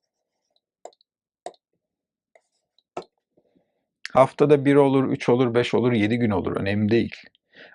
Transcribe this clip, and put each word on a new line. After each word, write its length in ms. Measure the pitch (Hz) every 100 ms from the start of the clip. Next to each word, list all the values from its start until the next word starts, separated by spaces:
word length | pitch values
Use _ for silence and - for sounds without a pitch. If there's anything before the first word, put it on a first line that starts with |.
| _ _ _ _ _ _ _ _ - _ _ _ _ _ - - _ _ _ _ _ _ _ _ _ _ _ _ _ - - _ _ _ _ _ _ _ _ _ -
Haftada 520 | 131 131 - 151 147 135
bir 100 | 143
olur, 340 | 139 135 131
üç 200 | 131 -
olur, 240 | 123 123
beş 200 | 117 120
olur, 180 | 104 123
yedi 260 | 117 104 120
gün 120 | 120
olur. 260 | 98 - -
Önemli 360 | 98 104 104
değil. 240 | 113 107 - - _ _ - -